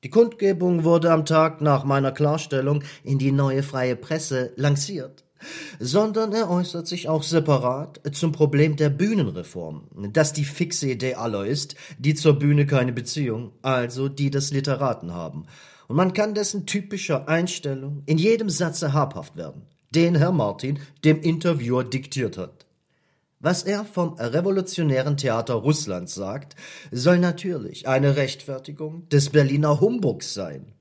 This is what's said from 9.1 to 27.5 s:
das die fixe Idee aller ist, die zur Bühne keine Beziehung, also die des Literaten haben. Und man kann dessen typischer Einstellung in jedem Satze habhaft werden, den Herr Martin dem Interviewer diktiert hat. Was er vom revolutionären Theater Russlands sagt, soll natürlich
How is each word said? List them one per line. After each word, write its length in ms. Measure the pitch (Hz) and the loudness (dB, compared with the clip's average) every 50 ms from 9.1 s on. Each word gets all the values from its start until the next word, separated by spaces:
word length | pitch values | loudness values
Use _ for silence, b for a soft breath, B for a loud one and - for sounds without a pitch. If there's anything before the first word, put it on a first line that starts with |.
| 226 202 151 107 78 85 85 - - 92 85 80 78 73 - - - - 101 101 104 | 2 2 0 0 -2 -8 -12 -12 -10 -10 -10 -10 -10 -14 -16 -18 -14 -10 -10 -2 2
das 180 | 160 151 139 - | 2 2 2 2
die 140 | 151 147 | -4 -6
fixe 420 | 139 - - 180 170 - - - 135 | -6 -4 -6 -6 -4 -4 -4 -4 -4
Idee 280 | 127 110 127 131 127 | -4 -2 -4 -6 -4
aller 280 | - 113 117 107 101 98 | -4 -6 -6 -4 -4 -4
ist, 300 | 104 131 147 143 - - B B B B B | -2 -4 -4 -4 -8 -12 B B B B B
die 160 | 123 143 156 | 0 0 0
zur 240 | 147 - 156 147 120 | 4 6 4 4 6
Bühne 280 | 143 147 147 147 143 | 4 4 4 4 4
keine 280 | 139 143 135 123 127 123 | 4 4 2 2 2 -2
Beziehung, 580 | 123 113 - - 156 143 123 110 110 123 110 - _ | -4 -6 -8 -6 -4 -4 -4 -4 -4 -6 -12 -16 _
also 480 | _ 135 131 127 120 117 120 127 135 139 | _ 0 0 0 0 -2 -4 -4 -4 -4
die 220 | 139 139 147 139 | -2 -2 -2 -2
des 220 | 139 139 139 - 143 | 0 -2 -4 -2 -4
Literaten 600 | 139 135 143 135 127 139 131 113 - - 85 85 | -2 -2 -2 -2 0 0 -2 -2 -4 -8 -12 -10
haben. 320 | 87 85 80 69 73 80 B B B B B B B B | -10 -10 -10 -10 -12 -14 B B B B B B B B
Und 100 | B 117 | B 0
man 180 | 151 185 185 185 | 2 2 2 2
kann 180 | 208 208 214 214 | 0 -2 0 0
dessen 320 | 208 208 202 - 208 175 | -4 -4 -4 -4 -6 -6
typischer 640 | - - 208 196 202 - 190 - - 156 131 135 - | -4 -6 -6 -6 -6 -10 -8 -4 -2 -2 -2 0 0
Einstellung 720 | 156 165 170 175 - - - 143 135 135 131 139 147 143 139 | 0 0 0 -2 -4 -6 -6 -6 -6 -6 -8 -10 -10 -10 -2
in 100 | - 156 | 0 2
jedem 320 | 160 165 208 226 226 220 202 | 2 4 4 2 2 0 -2
Satze 460 | 165 - 180 165 156 - - 151 135 | -2 -2 -2 -2 -2 -2 -2 0 2
habhaft 420 | 151 143 - - 95 76 - _ | 2 0 0 -2 -10 -14 -14 _
werden, 300 | - 85 76 - - - _ _ _ _ _ - | -12 -12 -12 -12 -16 -20 _ _ _ _ _ 2
den 200 | 160 165 170 175 | 2 4 4 4
Herr 180 | 156 156 175 185 | 4 4 4 4
Martin 460 | 160 113 104 98 - - 131 147 143 B B B _ - | 2 0 0 -2 -4 -4 -4 -4 -6 B B B _ 4
dem 160 | 151 156 156 | 4 4 4
Interviewer 640 | - 175 165 165 - 175 170 147 120 117 123 127 127 | 2 0 0 0 0 0 0 0 0 0 0 0 0
diktiert 540 | 113 117 135 139 - - 139 123 104 - - | -2 -4 -8 -8 -6 -6 -4 -4 -4 -4 -6
hat. 260 | 90 80 - _ _ _ _ _ _ _ _ _ _ _ _ _ _ _ _ _ - | -10 -12 -12 _ _ _ _ _ _ _ _ _ _ _ _ _ _ _ _ _ -2
Was 200 | 151 180 180 - | 0 0 0 -2
er 240 | 185 202 202 214 | -4 -4 -4 -4
vom 300 | 208 - 180 175 165 143 - | -6 -4 -2 -2 -2 -2 -6
revolutionären 1000 | 113 120 117 156 175 196 196 196 185 190 - - 170 151 135 131 131 147 147 | -6 -2 -2 0 0 0 0 -2 -2 -4 -4 -2 0 2 2 2 2 0 -2
Theater 380 | 139 135 131 113 113 117 117 123 | 0 0 0 0 0 -2 -2 -2
Russlands 600 | 113 98 139 151 - - - 95 90 90 87 - | 0 2 2 2 2 0 -4 -6 -6 -6 -8 -10
sagt, 420 | 95 98 95 98 143 143 - - B B B B B B B B | -8 -8 -8 -8 -10 -12 -16 -20 B B B B B B B B
soll 260 | 120 123 165 180 175 | 0 4 4 6 6
natürlich 680 | 175 180 165 175 - 196 | 4 2 0 -2 -4 -6